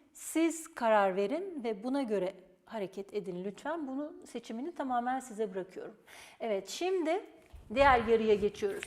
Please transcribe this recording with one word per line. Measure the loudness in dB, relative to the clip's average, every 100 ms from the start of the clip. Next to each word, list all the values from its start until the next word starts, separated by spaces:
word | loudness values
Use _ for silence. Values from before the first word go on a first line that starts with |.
| _
siz | -16 -4 2 2 0 -10 -2
karar | 4 6 6 2
verin | 0 -2 -4 -6
ve | -4 -4
buna | -2 -2
göre | 0 0 -2 -6 -20 _ -12
hareket | -8 -8 -8 -8
edin | -6 -6 -6
lütfen. | -8 -8 -6 -6 -6
Bunun | -6 -8 -12 -14
seçimini | -12 -10 -8 -8 -6
tamamen | -2 0 0 -4
size | -6 -4 -4
bırakıyorum. | -4 -8 -10 -14 -16 -20 -20 -20 -8
Evet, | -2 -2 -4
şimdi | -4 0 0 0 -2 -4 -18 -20 -20 -4
diğer | 6 6 6 6
yarıya | 4 6 4
geçiyoruz. | 2 0 -4 -4